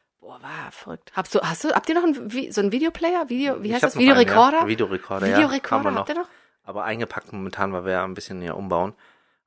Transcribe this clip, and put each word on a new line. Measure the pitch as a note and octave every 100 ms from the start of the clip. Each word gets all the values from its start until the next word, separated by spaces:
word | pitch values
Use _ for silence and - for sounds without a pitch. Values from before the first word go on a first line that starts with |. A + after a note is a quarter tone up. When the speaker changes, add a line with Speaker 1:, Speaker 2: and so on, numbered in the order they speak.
| _ _
Speaker 1:
Boah, | F2 -
war | C#3 D#3 -
verrückt. | - - D#3+ _
Hast | - -
du, | A3
hast | E3 E3+
du, | D4+
habt | - -
ihr |
noch | E4
einen | F4 C#4 A3+
Vi-, | A#3+ -
so | -
einen | G3+
Videoplayer? | A#3+ E4 - E4 F4 D4
Video, | B3 C#4 B3+
wie | G#3
Speaker 2:
Ich |
Speaker 1:
heißt | A#3+
Speaker 2:
hab | C4
Speaker 1:
das? | B3
Speaker 2:
noch |
einen, | B3+
ja. | B3+
Speaker 1:
Videorekorder? | A#3 G#3 B3+ D#4 E4+
Speaker 2:
Videorekorder, | A2+ G2 F#2+ - G2 G2
ja. | G2
Speaker 1:
Videorekorder, | C#4+ C4 - A3+
Speaker 2:
Haben | G3
wir | G3
Speaker 1:
habt | G3
ihr |
noch? | D#4+ F4 - _ _
Speaker 2:
Aber | - G2+
eingepackt | A2 A2 A2+ - -
momentan, | G#2 F#2+ F#2+ G2
weil | F#2
wir | F#2 F#2
ein | F#2+
bisschen | F#2 - F#2
hier | F2 E2+
umbauen. | G2 F2 F#2+ - _ _ _ _